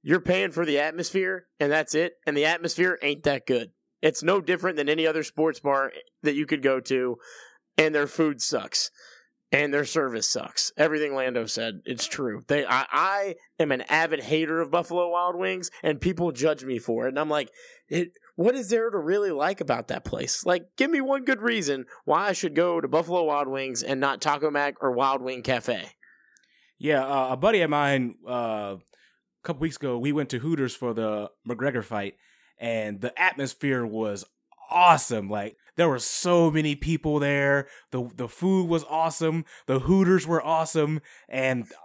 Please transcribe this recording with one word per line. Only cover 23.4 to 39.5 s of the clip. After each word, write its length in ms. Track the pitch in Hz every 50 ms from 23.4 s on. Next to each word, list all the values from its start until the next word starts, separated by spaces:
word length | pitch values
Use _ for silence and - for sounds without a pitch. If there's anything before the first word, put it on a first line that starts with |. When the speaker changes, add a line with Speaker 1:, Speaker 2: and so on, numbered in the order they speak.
| 143
Speaker 1:
Wings 360 | 131 135 135 135 131 120 -
and 180 | - - 139 131
not 220 | 139 139 127 -
Taco 280 | - 151 143 143 156 151
Mac 320 | 147 143 143 143 - -
or 100 | 131 131
Wild 280 | 123 123 135 135 135 127
Wing 220 | 127 127 131 123
Cafe. 420 | 120 127 127 117 - 123 113 87 87 - - _ _ _ _ _ _ _ _ _ _ _ _ _ _ _ _ -
Speaker 2:
Yeah, 260 | - 151 147 131 131
uh, 260 | 135 139 135 131 127
a 40 | 127
buddy 240 | 127 170 220 220 185
of 80 | 165 147
mine, 460 | 147 147 143 139 139 135 123 117 - - -
uh, 500 | 117 123 120 117 113 110 107 104 98 98
a 20 | 87 - _ _ _ _ _ _ _ _ _ _ _ -
couple 160 | - 156 131
weeks 160 | 160 160 -
ago, 220 | - 143 131 120 120
we 140 | 127 147
went 180 | 143 151 139 -
to 80 | 131 117
Hooters 360 | 131 160 165 143 131 120 -
for 200 | - 127 117 110
the 360 | 113 110 107 107 107 104 - _ _ -
McGregor 380 | 117 120 107 131 143 123 117 98
fight, 300 | - 113 104 101 98 - _ _ _ _ _ _ _ _ -
and 440 | 117 117 117 110 107 107 101 98
the 100 | 120 120 - 156
atmosphere 640 | 180 185 - 139 139 127 - - 147 139 131 123 117
was 400 | 107 110 110 110 104 101 95 101 _ _ _ _ _ _ _ - -
awesome. 580 | - 175 180 175 160 143 - - 117 107 98 98
Like, 280 | 104 104 101 107 - _ _ _ -
there 120 | 160 170 156
were 100 | 131 120
so 520 | - - - - - 175 175 170 165 160
many 240 | 151 156 156 147 143
people 440 | - - 156 165 147 - 151 151 143
there. 480 | 143 143 143 143 139 139 139 139 139 - - - - -
The, 180 | - 127 123 120 -
the 140 | 120 123 113
food 400 | - - 175 190 190 185 175 165
was 160 | 170 160 147
awesome. 600 | - 156 160 165 160 156 - 165 160 160 165 151 -